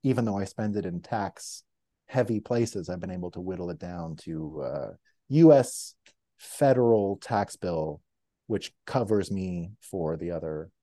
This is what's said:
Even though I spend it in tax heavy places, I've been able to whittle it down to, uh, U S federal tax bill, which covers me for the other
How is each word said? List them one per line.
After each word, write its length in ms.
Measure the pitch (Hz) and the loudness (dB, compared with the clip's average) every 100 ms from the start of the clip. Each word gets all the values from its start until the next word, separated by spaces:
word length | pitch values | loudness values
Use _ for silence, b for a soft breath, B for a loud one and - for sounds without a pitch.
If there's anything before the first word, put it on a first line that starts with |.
Even 220 | 131 127 | 2 2
though 120 | 113 98 | 0 -2
I 100 | 98 | -4
spend 300 | - 107 104 | -4 -4 -2
it 80 | |
in 160 | 92 87 | -4 -8
tax 640 | - 110 98 - - - _ _ _ _ _ | -6 -4 -4 -8 -16 -18 _ _ _ _ _
heavy 340 | 131 113 110 | -2 0 -2
places, 480 | - 120 113 101 85 | -2 0 0 -2 -8
I've 100 | 90 | -8
been 140 | 90 | -8
able 180 | 90 90 | -8 -8
to 100 | 90 | -8
whittle 300 | 90 92 87 | -8 -6 -6
it 80 | 82 | -8
down 380 | 87 87 82 78 | -10 -10 -10 -10
to, 400 | - 80 78 78 | -8 -8 -8 -6
uh, 280 | 65 - 135 - _ _ _ | -6 -6 -8 -12 _ _ _
U 240 | 139 160 | 8 10
S 420 | 143 127 - - - _ _ _ _ | 10 8 -4 -14 -16 _ _ _ _
federal 800 | - - 139 127 120 113 98 98 | -18 0 4 6 6 4 4 -4
tax 360 | - 110 101 | -4 -2 -2
bill, 460 | - 90 82 78 76 _ _ _ _ _ | -6 -4 -4 -4 -8 _ _ _ _ _
which 240 | 104 - _ | -6 -6 _
covers 460 | - 131 107 107 98 | -4 -2 2 0 0
me 400 | 98 92 87 85 107 | -4 -4 -6 -8 -12
for 360 | - 95 80 80 | -12 -6 -4 -4
the 160 | 85 | -6
other 380 | 82 80 78 85 _ | -6 -6 -8 -10 _